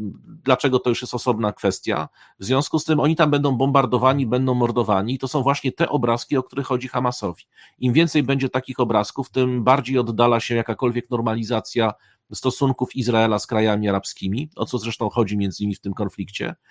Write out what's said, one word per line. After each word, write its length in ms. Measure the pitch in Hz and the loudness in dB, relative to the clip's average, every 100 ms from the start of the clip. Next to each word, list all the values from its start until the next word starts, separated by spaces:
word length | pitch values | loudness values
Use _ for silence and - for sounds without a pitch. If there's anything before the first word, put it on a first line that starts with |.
| 104 - - - | -8 -10 -18 -6
dlaczego, 340 | 135 127 139 123 | 2 2 4 2
to 120 | 127 | 2
już 120 | 117 | -2
jest 120 | 123 | -4
osobna 380 | 120 127 110 107 | -4 -2 0 0
kwestia. 560 | - 101 - - 104 - _ - _ | 0 -2 -2 -4 -4 -4 _ -20 _
W 60 | |
związku 340 | 98 131 - 160 | -2 0 0 -2
z 60 | |
tym 160 | - 151 | 0 2
oni 160 | 147 160 | 2 2
tam 140 | 151 | 2
będą 260 | 143 143 123 | 2 0 0
bombardowani, 720 | 139 139 127 117 127 143 120 | 2 2 2 2 2 2 0
będą 280 | 123 131 | 0 2
mordowani 600 | 123 120 117 110 98 107 | 2 2 2 2 0 0
i 40 | 131 | -4
to 100 | 135 | -2
są 140 | 143 | 0
właśnie 300 | 127 139 135 | 0 0 -2
te 160 | - - | -2 -2
obrazki, 480 | 139 117 117 - 135 | 0 0 0 0 -2
o 60 | |
których 240 | - 139 131 | -2 -6 -4
chodzi 220 | 127 127 | -4 -4
Hamasowi. 560 | 127 127 - 98 - _ _ - _ | -2 -2 -2 -6 -8 _ _ -20 _
Im 140 | 123 | 2
więcej 300 | 127 165 156 | 2 4 2
będzie 260 | 127 139 135 | 0 0 0
takich 320 | 131 - 131 | -2 -4 -2
obrazków, 500 | 117 110 104 - 131 | 2 2 0 -4 -4
tym 340 | 131 127 127 | 0 0 2
bardziej 340 | 117 135 117 135 | 4 2 2 0
oddala 420 | 117 110 120 117 | 0 2 4 2
się 140 | - | 0
jakakolwiek 560 | 117 113 107 123 120 - | -2 -2 -2 -2 -2 -4
normalizacja 840 | 120 117 113 110 113 - 120 110 - _ _ _ | -4 -2 -2 -2 -4 -2 0 0 -2 _ _ _
stosunków 640 | 104 131 - 135 131 127 135 | -4 -2 0 0 0 -4 -2
Izraela 420 | 113 113 113 104 | 2 4 4 2
z 80 | - | 0
krajami 420 | 110 110 104 104 | 0 2 2 0
arabskimi, 600 | 98 - - 95 110 156 - | 0 -2 -6 -6 -4 -6 -6
o 100 | - | -6
co 120 | 120 | -4
zresztą 320 | 110 - 107 | -6 -4 -2
chodzi 260 | 120 101 104 | 0 0 0
między 260 | 98 - | -2 -2
innymi 120 | 101 | -4
w 60 | 98 | -4
tym 140 | 101 | -6
konflikcie. 600 | - 101 - 95 - - 175 _ | -6 -6 -6 -10 -8 -8 -10 _